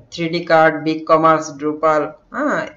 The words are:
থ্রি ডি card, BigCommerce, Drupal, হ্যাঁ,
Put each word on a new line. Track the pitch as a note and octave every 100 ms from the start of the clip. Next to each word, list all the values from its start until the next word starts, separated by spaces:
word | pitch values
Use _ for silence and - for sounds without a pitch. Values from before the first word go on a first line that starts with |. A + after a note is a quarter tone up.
| _
থ্রি | - E3
ডি | F3 F3
card, | D#3+ D#3+ D3+
BigCommerce, | D#3 D#3 - D#3+ D#3+ D#3 D3+ C#3
Drupal, | D3+ D3+ D#3 D3+ C#3+ - _
হ্যাঁ, | A3+ D4 F#3+ -